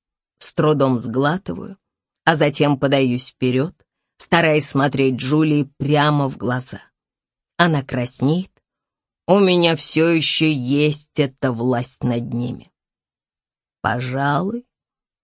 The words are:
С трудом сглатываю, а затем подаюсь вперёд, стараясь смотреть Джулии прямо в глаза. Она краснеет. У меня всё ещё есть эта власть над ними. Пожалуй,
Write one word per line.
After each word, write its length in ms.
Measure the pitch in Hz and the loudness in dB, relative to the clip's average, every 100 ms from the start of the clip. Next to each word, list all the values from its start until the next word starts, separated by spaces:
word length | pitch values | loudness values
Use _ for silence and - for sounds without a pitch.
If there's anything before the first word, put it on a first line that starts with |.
| _ _ _ _ | _ _ _ _
С 160 | - | -8
трудом 460 | - 151 147 135 123 | 0 2 2 2 0
сглатываю, 760 | 117 120 143 185 - 190 185 196 _ _ _ _ | -2 0 0 -2 -6 -10 -12 -18 _ _ _ _
а 120 | - 156 | 0 2
затем 420 | 147 147 147 139 | 0 2 2 2
подаюсь 500 | 139 139 131 123 - | 2 2 2 0 -6
вперёд, 440 | - 127 127 165 - _ _ _ - | -4 0 0 -2 -8 _ _ _ -12
стараясь 520 | - 170 165 151 - | 0 2 4 2 0
смотреть 460 | 139 139 135 135 123 | 0 0 2 0 0
Джулии 540 | 127 151 156 147 143 _ | 0 0 2 0 -2 _
прямо 520 | 139 147 147 147 135 | 0 2 2 2 0
в 80 | - | -4
глаза. 440 | 123 127 - - - _ _ _ _ _ _ - | -4 -4 -6 -14 -20 _ _ _ _ _ _ 0
Она 260 | 170 151 | 2 2
краснеет. 680 | 131 127 123 - 135 175 190 _ _ _ _ _ _ _ - | -2 -6 -6 -2 0 0 -4 _ _ _ _ _ _ _ 0
У 140 | 196 | 2
меня 360 | 190 175 170 160 | 4 4 2 2
всё 340 | - 156 165 | -2 0 2
ещё 360 | 165 - - 160 | 2 0 0 0
есть 720 | 143 123 143 151 147 - - | 0 -2 0 0 -2 -6 -4
эта 320 | 139 - 131 | -4 -2 -4
власть 520 | 117 123 120 123 - | -2 -2 -2 -4 -4
над 300 | 127 120 113 | -4 -2 -4
ними. 380 | 120 123 - - _ _ _ _ _ _ _ _ _ _ _ | -6 -6 -10 -16 _ _ _ _ _ _ _ _ _ _ _
Пожалуй, 840 | - 120 127 135 143 147 190 233 - _ _ _ _ _ | -4 -4 -4 -2 -2 -2 -4 -6 -12 _ _ _ _ _